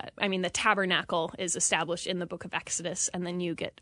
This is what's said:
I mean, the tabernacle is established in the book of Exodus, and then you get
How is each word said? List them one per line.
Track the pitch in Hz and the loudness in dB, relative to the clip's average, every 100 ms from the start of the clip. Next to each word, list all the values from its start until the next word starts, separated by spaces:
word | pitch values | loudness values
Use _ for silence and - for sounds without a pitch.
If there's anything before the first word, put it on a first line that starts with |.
| - - | -4 -2
I | 202 | 0
mean, | 185 | 2
the | 180 | 0
tabernacle | - 220 202 185 160 151 170 160 - | 2 4 6 4 2 2 0 0 -4
is | 180 139 | -2 0
established | - 170 165 175 170 | 2 2 2 -2 -2
in | 180 | -2
the | 175 | -4
book | 175 | -6
of | 175 | -4
Exodus, | - - - 170 185 - | -6 -4 -6 -4 -2 -2
and | 185 175 | -2 -2
then | 180 | -2
you | 175 | -2
get | 160 - - | -2 -6 -8